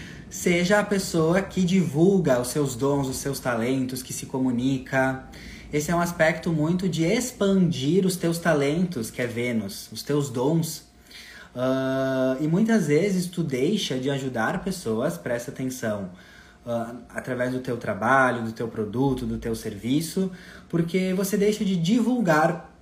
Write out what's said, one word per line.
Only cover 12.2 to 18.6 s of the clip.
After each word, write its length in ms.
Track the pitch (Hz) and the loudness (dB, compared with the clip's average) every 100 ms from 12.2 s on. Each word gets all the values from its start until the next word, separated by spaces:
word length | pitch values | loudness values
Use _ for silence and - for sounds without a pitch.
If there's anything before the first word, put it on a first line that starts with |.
| 131 131 | 0 0
e 80 | 151 | 0
muitas 400 | 170 220 226 147 | 2 4 2 4
vezes 380 | 147 202 185 170 | 4 4 0 -2
tu 180 | - | -4
deixa 520 | 147 127 147 214 - 127 | -2 0 2 0 -2 -2
de 140 | 131 | -2
ajudar 540 | 139 135 117 117 180 | -2 -2 -2 -2 -2
pessoas, 520 | 196 185 113 110 143 165 | -4 -4 -2 0 -2 -4
presta 360 | 135 120 - | -4 -4 -4
atenção, 580 | - 131 127 113 104 92 - - - - - 120 | -6 -6 -4 -4 -4 -6 -12 -20 -20 -20 -16 -6
ah, 300 | 117 113 120 107 | -4 -4 -12 -12
através 420 | 113 - 120 127 | -10 -6 -2 -2
do 80 | 127 | -2
teu 160 | 127 113 | -4 -4
trabalho, 680 | 110 98 110 135 127 120 | -4 -2 4 4 4 2
do 80 | 113 | -4
teu 160 | - | -4